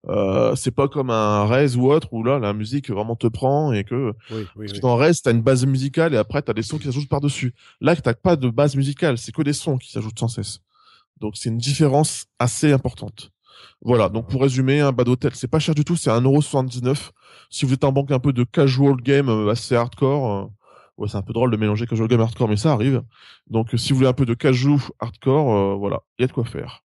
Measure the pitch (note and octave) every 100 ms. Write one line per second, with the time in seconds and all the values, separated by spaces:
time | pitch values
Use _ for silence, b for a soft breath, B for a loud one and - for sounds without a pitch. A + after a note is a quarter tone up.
0 | E2 G2+ G2 F#2+ A2+ C3 B2+ B2 C#3 D3
1 | B2+ A2+ G#2+ G#2 G#2 B2 C#3+ B2 B2+ D3+
2 | - A2+ A2+ C#3 G#2 G#2 G#2+ C#3 - G2+
3 | A2 A#2 A#2 A2+ C3+ C#3+ D3+ G#2+ G2 B2
4 | B2+ G#2+ B A2 G2 G2 G#2 G2+ B2+ A#2+
5 | D#3+ E3 B2+ A#2 A2+ C3 C3 C3+ C#3 E3
6 | E3 C3+ - C#3+ C3+ G#2+ A2 D3+ C#3+ B2+
7 | C#3+ D3 C#3+ - B2+ b b b D3 E3+
8 | B2 A2+ F#3 E3 B2+ A#2 D3 C3+ C3+ C#3
9 | E3+ A#2+ - C3 C#3+ C#3+ - C3 - A2
10 | G#2+ G#2+ A2+ - - - _ b b b
11 | b _ G#2+ - A#2 A2+ B2 C#3 D3+ C#3+
12 | D#3 - - _ B2 - D#3 C3+ B2 -
13 | G#2 - - _ B B B B A2+ B2
14 | F#2+ G#2+ - C3 C3+ B2+ C3 C#3+ C#3+ B2
15 | B2 B2+ C#3+ - B2+ D#3 D#3+ D3+ D3 E3+
16 | - A2+ B2+ C#3+ D3+ C#3 C3 B2 B2 D3
17 | - b b b b - B2+ C3 C#3+ C3+
18 | C#3 C3 C#3+ B2 A#2+ - C#3 B2+ C#3 C3
19 | A#2+ C#3 C3+ G#2+ G#2 A#2+ - B2 A#2 -
20 | C3+ D3 B2+ G2 G#2 G#2 b b b -
21 | G#2 G2+ G2 A#2 B2 G#2+ G#2+ G#2 A#2 A2+
22 | A2+ A#2+ A2+ - A#2 G#2 D#3+ B2 B2+ B2+
23 | A#2+ B B B _ A2+ A#2 A#2 - C3+
24 | C3 B2 B2 B2 D3 B2 C#3 C#3+ - -
25 | A2+ - C3 C#3+ C#3+ G2+ G2 G2 G2+ G2
26 | _ - B2+ - A#2 - - -